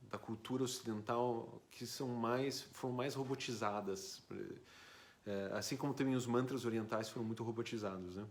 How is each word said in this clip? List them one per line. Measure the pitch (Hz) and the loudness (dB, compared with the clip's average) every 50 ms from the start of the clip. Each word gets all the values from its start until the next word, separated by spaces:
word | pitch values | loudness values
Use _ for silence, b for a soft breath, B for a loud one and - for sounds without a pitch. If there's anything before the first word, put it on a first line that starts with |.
| - - | -10 -8
da | - | -8
cultura | 98 - - 113 110 - - 127 131 135 | -8 -4 -6 -6 -6 -4 -2 2 2 2
ocidental | 123 123 - - 113 110 107 104 - 120 120 120 123 117 113 117 - - - - - | 2 2 -2 -2 -2 -2 -2 0 2 2 4 4 4 2 0 -2 -6 -10 -14 -16 -16
que | - - 123 | -10 -8 -8
são | 120 - - 139 | -6 -4 -2 -2
mais, | 127 120 117 113 117 120 127 135 139 135 - - - | -2 0 0 2 2 4 4 2 2 0 -2 -6 -8
foram | - - - 131 123 | -8 -4 -2 0 0
mais | 123 127 143 127 | 2 0 0 0
robotizadas. | 135 135 127 135 131 - - 123 107 110 104 101 104 101 98 95 95 - - - - - - - 50 50 - - - B B B B B B B B B B B B - | -2 0 0 0 -2 0 -2 0 2 2 2 2 2 0 0 -2 -2 -4 -8 -10 -12 -10 -8 -8 -6 -6 -6 -8 -10 B B B B B B B B B B B B -4
É, | 104 101 98 98 95 - | -2 0 0 0 0 0
assim | 104 101 - 143 | 0 0 0 0
como | 131 - 143 135 | 0 2 0 2
também | - 139 135 131 | 4 4 6 6
os | 127 110 | 4 4
mantras | 117 117 123 127 127 135 127 120 | 6 6 6 6 4 2 2 2
orientais | 120 110 113 107 104 117 110 113 | 2 2 2 2 2 0 0 0
foram | 113 - 127 117 | 0 -2 -2 0
muito | 110 113 110 120 | 0 0 0 -2
robotizados, | 113 113 113 117 - 117 113 104 101 95 92 92 90 90 | -2 0 -2 -2 -2 -2 0 0 -2 -2 -2 -6 -6 -6
né? | 98 104 107 | -6 -6 -8